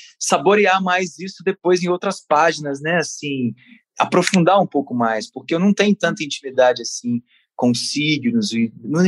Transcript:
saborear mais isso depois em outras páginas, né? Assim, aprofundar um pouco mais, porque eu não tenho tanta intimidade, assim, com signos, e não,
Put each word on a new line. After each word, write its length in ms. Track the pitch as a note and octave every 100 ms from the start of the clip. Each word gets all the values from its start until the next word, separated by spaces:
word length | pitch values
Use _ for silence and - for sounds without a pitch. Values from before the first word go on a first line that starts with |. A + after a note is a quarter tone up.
| - _
saborear 600 | - F3+ D#3 G#3 G3 F#3+
mais 380 | F#3 F3+ F#3 D3+
isso 240 | F#3+ -
depois 380 | F3 F#3 F3 F3+
em 60 | F3
outras 360 | F3+ G3+ F#3+
páginas, 560 | - D3+ E3 D3+ D3 C#3
né? 160 | D3+ E3+
Assim, 540 | D3+ - D3 C3+ B2 G#2+ _ - _ -
aprofundar 640 | B2 F3+ F3+ F#3+ E3+ G3
um 60 | F3+
pouco 280 | D3 C#3
mais, 340 | B2 A2+ A2 G#2+
porque 240 | - -
eu 60 | E3
não 160 | G3
tenho 220 | G3+ G3+ G3
tanta 260 | E3+ D#3+
intimidade, 600 | D3 - C3+ B2+ B2+ A#2+
assim, 380 | A2+ - A#2+ A#2+ - _ _ -
com 180 | B2
signos, 800 | A#2+ - - D3+ D3+ A#2+ A2+ G#2
e 200 | A#2 A#2 -
não, 180 | - D3+